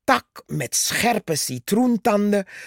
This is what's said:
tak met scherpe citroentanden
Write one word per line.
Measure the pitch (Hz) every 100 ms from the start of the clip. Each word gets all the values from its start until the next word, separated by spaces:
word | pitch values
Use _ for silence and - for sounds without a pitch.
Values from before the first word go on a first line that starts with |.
tak | - 254 - - -
met | 151 - -
scherpe | - - 226 214 - 151
citroentanden | - 127 - 202 254 233 233 208 208 202 185 -